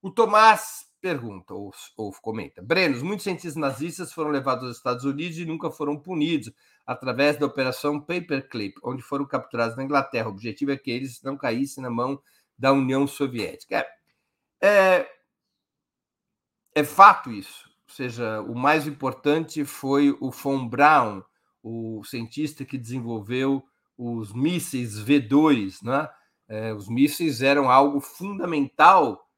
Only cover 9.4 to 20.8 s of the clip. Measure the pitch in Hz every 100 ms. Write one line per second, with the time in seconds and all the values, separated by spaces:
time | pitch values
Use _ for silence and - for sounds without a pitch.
9.4 | - 117 117 117 135 143 135 120 110 98
10.4 | 113 110 143 135 - 123 135 120 135 139
11.4 | 127 117 139 - 127 117 123 139 _ _
12.4 | _ _ 131 139 131 135 139 - 139 123
13.4 | 90 - - - - _ _ _ _ _
14.4 | _ _ 196 208 190 180 - _ _ _
15.4 | _ _ _ _ _ _ _ _ _ _
16.4 | _ _ _ 151 147 - 202 196 - 107
17.4 | 98 - _ _ _ - 127 117 113 107
18.4 | 107 120 135 156 147 139 135 123 143 151
19.4 | 160 156 139 - 135 139 143 139 131 -
20.4 | 139 135 123 123